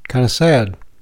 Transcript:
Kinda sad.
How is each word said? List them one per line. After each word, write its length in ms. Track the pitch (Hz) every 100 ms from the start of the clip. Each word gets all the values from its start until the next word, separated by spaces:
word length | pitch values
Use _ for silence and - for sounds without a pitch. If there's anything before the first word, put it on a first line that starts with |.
| -
Kinda 200 | 131 120
sad. 480 | - 165 139 101 - - -